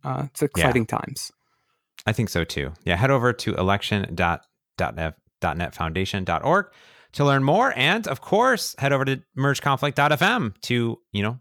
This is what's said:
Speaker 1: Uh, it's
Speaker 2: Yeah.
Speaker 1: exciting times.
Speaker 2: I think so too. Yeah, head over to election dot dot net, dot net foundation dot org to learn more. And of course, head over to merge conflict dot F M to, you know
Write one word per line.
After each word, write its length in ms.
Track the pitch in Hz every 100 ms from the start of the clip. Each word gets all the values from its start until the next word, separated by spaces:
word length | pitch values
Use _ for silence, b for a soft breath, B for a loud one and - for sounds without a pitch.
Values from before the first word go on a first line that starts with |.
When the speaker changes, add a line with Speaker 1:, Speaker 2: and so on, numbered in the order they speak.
Speaker 1:
Uh, 200 | 139 131 143
it's 140 | -
Speaker 2:
Yeah. 40 | 147
Speaker 1:
exciting 400 | - 143 127 113
times. 460 | - - 135 - _ _ _ _ _ _ - -
Speaker 2:
I 80 |
think 160 | 110 113
so 140 | 87 82
too. 260 | - 67 80 -
Yeah, 100 | 85
head 160 | 127
over 220 | 139 123
to 220 | 117 - -
election 600 | 92 101 - 104 98 85
dot 300 | 87 85 _ _ _ -
dot 180 | 85 57
net, 200 | 80 78 _ _
dot 160 | 87 78
net 180 | 87 -
foundation 480 | 82 80 95 101
dot 200 | 92 82 -
org 220 | 180 196 b b b b
to 120 | - 143
learn 180 | 139
more. 300 | 135 175 262 -
And 320 | 135 208 202
of 140 | 135
course, 540 | - 196 254 240 - -
head 160 | 139
over 100 | 139
to 180 | 135 131 - -
merge 260 | 139 139
conflict 360 | - 135 147 139
dot 160 | 147
F 80 | 147
M 320 | 185 247 131 -
to, 380 | - 123 117 113 _
you 100 | 101
know 160 | 104 127